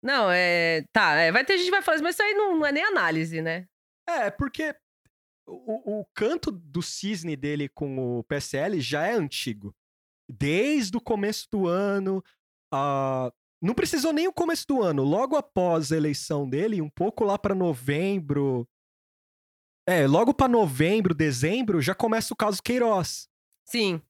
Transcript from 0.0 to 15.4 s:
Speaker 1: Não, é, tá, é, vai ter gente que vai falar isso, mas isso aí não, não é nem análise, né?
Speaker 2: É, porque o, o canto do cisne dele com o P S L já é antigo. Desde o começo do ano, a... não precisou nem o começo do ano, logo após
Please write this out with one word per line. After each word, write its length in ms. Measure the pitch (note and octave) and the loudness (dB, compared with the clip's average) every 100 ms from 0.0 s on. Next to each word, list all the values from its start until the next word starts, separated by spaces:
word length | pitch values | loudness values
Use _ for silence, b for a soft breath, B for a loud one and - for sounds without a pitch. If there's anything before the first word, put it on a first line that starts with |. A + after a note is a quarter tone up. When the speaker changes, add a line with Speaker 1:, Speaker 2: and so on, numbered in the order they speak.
Speaker 1:
Não, 280 | A#3+ C#4 G3+ | 0 2 4
é, 560 | F3+ F3+ F3 E3 D#3+ - | 4 4 4 4 2 0
tá, 260 | A3 F#3 D3+ | 2 4 6
é, 140 | E3 | 4
vai 140 | G3+ | 4
ter 140 | C4+ F#4+ | 2 2
gente 80 | F4+ | 2
que 40 | |
vai 120 | G4 | 0
falar 140 | F#4+ D#4+ | 2 0
isso, 60 | |
mas 120 | D#4+ | 0
isso 80 | F4 | 0
aí 100 | G#4 | 0
não, 260 | G4+ G#4 E4 | 2 2 2
não 60 | |
é 80 | D4 | 2
nem 100 | C#4+ | 0
análise, 600 | G4+ F4+ F3 D#3+ D#3+ D#3+ | 0 0 0 0 -2 -4
né? 240 | D#3+ E3 F3+ _ _ _ - | -4 -4 -8 _ _ _ -6
Speaker 2:
É, 220 | E4 G#3 | -2 -2
porque 440 | G3 C4+ - D#4 C#4+ _ _ _ _ _ _ - | -2 -6 -4 -6 -6 _ _ _ _ _ _ -20
o, 540 | - B3 A3 A#3 G#3+ | -16 -8 -8 -6 -8
o 60 | G3 | -8
canto 360 | - G#3+ E4+ - | -4 -2 -2 -6
do 300 | F#3+ D#3+ D3 | -8 -10 -8
cisne 560 | F3 - F#3+ G#3 E3 C#3+ | -8 -8 -6 -6 -6 -6
dele 320 | C#3+ D3 C#3 | -4 -4 -6
com 500 | - C#3+ C3 B2+ A#2+ | -6 -8 -4 -4 -4
o 60 | |
P 120 | A2+ C#3+ | -4 -6
S 200 | - C3+ | -4 -4
L 240 | E3 F3+ | -2 -2
já 260 | A#2+ D3 E3+ | -2 -2 0
é 60 | |
antigo. 640 | A#3 D3 - - G#2 G2+ - _ _ _ _ _ | 0 -2 -4 -6 -8 -12 -16 _ _ _ _ _
Desde 680 | A#2 C#3+ E3+ C4 D4+ G#3 A3+ | -4 0 2 2 0 -2 -6
o 40 | |
começo 460 | - A3 G3+ G#3+ - | -4 -2 -2 -4 -6
do 140 | G#3 F3+ | -2 0
ano, 560 | F3 G3+ G3 F#3+ F#3+ - b _ _ _ | 0 0 0 -2 -4 -6 b _ _ _
a... 580 | C#3 C#3+ C#3 C3+ C3 B2+ _ _ _ | -2 0 0 0 -2 -4 _ _ _
não 120 | E3+ | -4
precisou 400 | B3+ F#4+ D#4+ D4 | 0 0 0 0
nem 120 | D4+ F4+ | 0 -2
o 60 | |
começo 320 | - E4+ E4 - | -2 -2 -2 -2
do 160 | C4+ | 0
ano, 220 | F#3+ C#3+ | 2 2
logo 320 | C3+ F3 C4 | 2 2 2
após 560 | D4 | 0